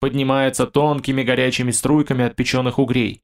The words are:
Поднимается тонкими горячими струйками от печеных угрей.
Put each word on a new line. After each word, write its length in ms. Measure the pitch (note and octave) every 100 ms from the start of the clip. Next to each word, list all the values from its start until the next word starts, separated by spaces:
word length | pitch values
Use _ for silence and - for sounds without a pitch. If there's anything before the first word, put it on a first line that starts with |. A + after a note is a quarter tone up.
Поднимается 640 | C#3 C#3 C3+ C3+ C3+ C3 B2
тонкими 560 | C#3+ D3+ C#3+ C3+ C3+
горячими 480 | B2 B2+ B2+ B2 B2
струйками 540 | A2+ C3 D3+ C#3+ B2+ B2
от 100 | -
печеных 440 | B2 C3 B2 B2+
угрей. 420 | C3 B2+ G#2+ -